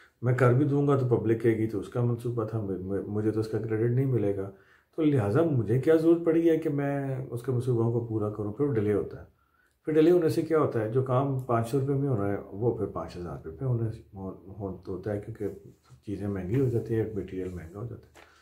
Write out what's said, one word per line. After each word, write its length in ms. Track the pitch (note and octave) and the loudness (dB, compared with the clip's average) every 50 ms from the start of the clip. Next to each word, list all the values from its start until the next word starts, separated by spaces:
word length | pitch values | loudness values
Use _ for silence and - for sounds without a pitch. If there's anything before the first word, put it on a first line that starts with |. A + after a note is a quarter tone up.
| - _ _ - A#2 | -20 _ _ -4 0
मैं 120 | B2 B2+ | 0 2
कर 180 | B2 C3 B2 A#2+ | 4 4 6 6
भी 120 | C3 D3+ | 4 4
दूंगा, 320 | C3+ C#3 C#3+ C#3+ C#3 C#3 B2+ | 2 2 2 4 4 4 2
तो 200 | B2 A#2+ B2 G2+ | 2 2 2 2
public 240 | G2+ A2 A2+ A2+ | 4 2 2 4
कहेगी, 260 | - A#2 A2 G#2+ A2 A2 | 4 2 2 2 2 -2
"तो 120 | - G2 | -2 -4
उसका 220 | F2+ - - B2 | -6 -4 -2 0
मंसूबा 440 | A#2+ A#2+ A#2+ A#2 A#2+ A#2+ A#2 A#2 G#2+ | 0 0 0 -2 -2 -4 -4 -2 -4
था, 160 | - - A2+ | -2 -4 -4
मु-, 180 | G#2 F#2+ F#2+ F2 | -4 -4 -4 -4
मु-, 280 | F#2 F#2+ G2 F#2+ - G2 | -4 -4 -4 -4 -4 -4
मुझे 240 | G#2 G#2+ G#2+ G#2+ | -2 -2 0 0
तो 80 | G2+ A2 | 0 0
उसका 200 | G#2+ - - G#2+ | -2 -2 -2 -4
credit 320 | A2 A2+ A2 G#2+ A2+ A#2+ | -4 -2 -2 0 0 2
नहीं 140 | A#2+ B2+ C#3 | 2 2 2
मिलेगा।" 460 | C3+ B2 A2 G2+ G2+ G2 G2 G2 G2 - - _ _ _ _ _ _ _ | 2 2 2 2 0 0 -2 -4 -8 -10 -14 _ _ _ _ _ _ _
तो 80 | - D#3 | -2 0
लिहाजा 400 | D3+ C#3+ B2+ G2+ G2+ G#2 C#3+ E3+ | 2 2 2 2 2 2 2 2
मुझे 360 | E3 C#3+ A#2+ G#2 F#2 A#2 C3 | 2 2 0 0 0 0 2
क्या 160 | C3 D#3 D#3+ | 4 4 4
ज़रूरत 300 | D#3+ D#3 E3 E3+ E3+ E3+ | 6 6 6 4 4 4
पड़ी 220 | - D#3+ E3+ E3 E3+ | 2 2 4 4 4
है 100 | D#3+ D#3 | 4 2
कि 120 | D#3+ D#3+ | 0 -2
मैं 580 | C#3+ C#3+ C#3+ C#3 C#3 C#3 C#3 C3+ C3+ B2+ B2+ A#2+ | -2 -2 -2 -2 -2 -2 -4 -4 -4 -6 -6 -8
उसके 240 | A#2+ A#2+ - - | -8 -8 -4 -2
मंसूबों 400 | B2 A#2+ A#2 B2+ B2 A2+ A2+ A#2 | -2 -2 0 0 2 2 2 2
को 140 | A#2 A#2 A2 | 0 0 -2
पूरा 240 | A2+ A2 A2 G#2 G#2 | -2 -2 -2 -2 -2
करूँ? 240 | G#2 - G#2 G#2 G#2 | -4 -4 -6 -4 -2
फिर 140 | - C#3+ C#3+ | -2 -2 0
डिले 260 | A2+ A2 G2+ G#2 G#2 | 0 0 2 2 2
होता 280 | F#2+ D#2 - - - | 2 0 -2 -8 -14
है। 60 | - - _ _ _ _ _ _ _ _ _ _ - | -16 -18 _ _ _ _ _ _ _ _ _ _ -4
फिर 100 | D#3+ D3 | 0 4
डिले 160 | D#3+ D#3 E3+ | 6 6 8
होने 180 | F3+ F3 D#3+ D3+ | 6 6 4 2
से 140 | B2+ E3+ D3+ | 2 0 0
क्या 160 | - E3 D#3 | 2 2 2
होता 200 | C#3 B2+ - A#2 | 2 2 0 0
है, 120 | G#2+ A2 | -2 0
जो 120 | A#2+ C3 B2 | 0 0 0
काम 360 | B2+ B2 B2+ C#3+ C#3+ C3+ B2+ | 2 2 2 2 0 -2 -2
पाँच 280 | B2+ - A#2 A#2 A2+ - | -2 0 0 0 0 0
सौ 120 | - C#3 | 0 0
रुपये 160 | B2+ C#3+ C#3+ | 0 0 0
में 140 | C3+ C#3 C#3+ | 0 0 0
हो 60 | B2+ | 0
रहा 160 | G2+ G2+ G2+ | 0 0 0
है, 60 | G2+ F#2 | -2 -2
वो 380 | - - F#2 G2 A#2 A#2+ - - | -4 -8 -8 -2 -2 0 0 0
फिर 80 | G2+ F2 | -2 -4
पाँच 300 | - F2 E2 E2+ - F2+ | -4 -6 -8 -8 -10 -10
हज़ार 240 | F2 E2+ - - - | -10 -10 -10 -12 -12
रुपये 220 | D#2+ - - C3+ C3 | -14 -10 -6 -4 -2
होने 240 | B2 A2+ A2+ A2 | -2 -2 -2 -4
से 120 | - - - _ - | -6 -8 -14 _ -14
हो-, 400 | G2 F#2+ F#2+ - - - F#2 F#2+ G2+ | -12 -10 -10 -12 -12 -16 -18 -12 -10
हो-, 280 | G#2 F#2+ F2+ F2 - G#2 | -8 -8 -10 -10 -10 -10
होता 240 | F#2+ F2 F#2 A2 | -10 -8 -6 -6
है, 80 | G#2 G2+ | -6 -6
क्योंकि 520 | - - A2 - G#2+ F#2+ - - - - - _ _ _ - - - | -6 -8 -10 -6 -6 -8 -8 -10 -16 -20 -20 _ _ _ -20 -18 -12
चीज़ें 220 | - G2 F2+ G2+ G2+ | -10 -8 -6 -4 -4
महंगी 320 | G2+ F#2+ F2+ F2 A2 C3+ | -4 -4 -4 -2 0 0
हो 100 | C3+ A#2+ | 2 2
जाती 240 | A#2 A2+ - - A#2 | 0 0 -2 -2 -2
हैं, 240 | A2+ G#2+ F#2 G#2 G2 | -2 -2 -2 -4 -6
material 320 | F2+ - F#2+ F#2 F#2 F#2 | -8 -6 -6 -8 -6 -6
महंगा 300 | F2+ F2 E2 E2+ - G2+ | -8 -10 -12 -12 -12 -12
हो 80 | A#2 A#2 | -12 -12
जाता 200 | - - - - | -12 -14 -18 -20
है 180 | - - - - _ _ | -20 -20 -20 -20 _ _